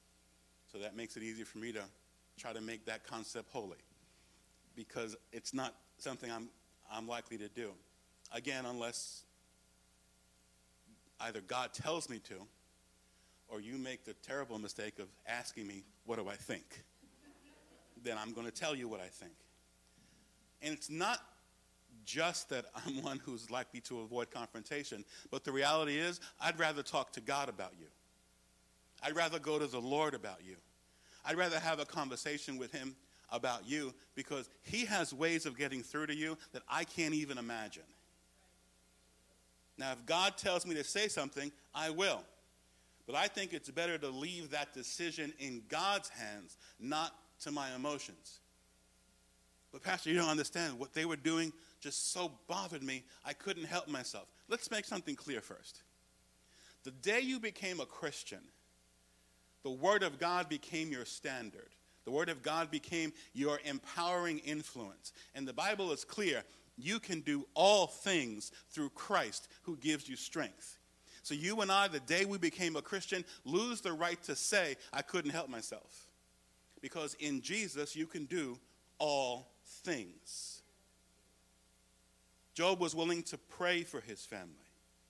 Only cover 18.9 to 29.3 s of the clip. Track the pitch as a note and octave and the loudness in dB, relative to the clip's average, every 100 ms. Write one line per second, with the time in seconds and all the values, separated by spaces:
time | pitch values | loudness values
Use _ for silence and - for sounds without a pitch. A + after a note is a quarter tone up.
18.9 | G#2 F2+ - F2+ - - - - - - | -6 -8 -12 -18 -18 -20 -20 -20 -20 -20
19.9 | - - - - - - _ D3 D3 - | -20 -20 -20 -20 -20 -20 _ -6 -6 -6
20.9 | D#3+ G3 A#3+ - - - - - _ - | 0 2 0 -4 -20 -20 -20 -20 _ -20
21.9 | A#2 G#2+ C#3 E3 E3+ - C3 - A#2 A2 | -14 -6 2 2 2 -2 -4 -4 -8 -4
22.9 | C3+ C3+ C3+ D3 A#2+ A2+ B2 A#2+ A#2+ - | -4 -2 -4 -6 -8 -4 -4 -4 -10 -8
23.9 | A#2+ A2 A#2+ A#2 B2+ A2+ A#2 G#2 D3 C#3+ | -8 -4 -4 -2 -4 -8 -10 -6 -6 -4
24.9 | G#2+ G#2 - - C3+ - C3+ C#3 D#3 D3+ | -8 -10 -16 -8 -4 0 4 6 6 4
25.9 | C#3+ E3+ F3 - - D#3+ E3 D#3+ D3 - | 2 2 -2 -10 -2 0 4 4 2 0
26.9 | D3 B2+ - A#2 C#3 C3+ G2 F#2 F2+ D#2 | 0 0 -4 -2 0 0 -2 -8 -8 -18
27.9 | - _ _ _ _ _ _ _ _ - | -20 _ _ _ _ _ _ _ _ -20
28.9 | - C#3+ D#3 E3 | -6 -2 2 2